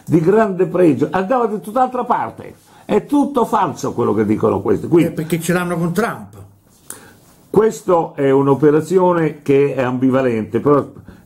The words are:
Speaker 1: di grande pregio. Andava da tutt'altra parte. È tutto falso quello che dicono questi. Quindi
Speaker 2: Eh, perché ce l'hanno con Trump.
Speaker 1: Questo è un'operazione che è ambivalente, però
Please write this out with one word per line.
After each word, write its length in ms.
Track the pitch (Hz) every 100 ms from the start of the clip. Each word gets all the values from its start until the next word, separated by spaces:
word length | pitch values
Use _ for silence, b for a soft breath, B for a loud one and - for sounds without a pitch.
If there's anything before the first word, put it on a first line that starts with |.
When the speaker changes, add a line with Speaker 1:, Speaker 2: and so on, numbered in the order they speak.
| B
Speaker 1:
di 140 | 160
grande 460 | 165 214 220 180 170
pregio. 400 | 170 175 123 147
Andava 380 | 185 196 254 226
da 100 | 208
tutt'altra 460 | 214 233 254 247
parte. 500 | 240 185 117 - - - b b b
È 200 | 208 -
tutto 400 | 285 262 240 226
falso 480 | 220 175 120 131
quello 200 | 113 113
che 120 | 107 104
dicono 360 | 110 110 101
questi. 260 | 110 95 80
Quindi 240 | 165 160
Speaker 2:
Eh, 20 |
perché 260 | - 160 170
ce 140 | 165
l'hanno 240 | 180 175 175
con 160 | 170
Trump. 420 | 180 220 123 104 - - _ _ B B B B B B B -
Speaker 1:
Questo 640 | 190 220 - - 175 160 -
è 140 | 139
un'operazione 1080 | 135 139 131 147 151 156 185 180 170 156 151
che 320 | - 139 143 131
è 60 |
ambivalente, 760 | 127 127 131 131 131 113 104 117
però 200 | 120 143 143 - B B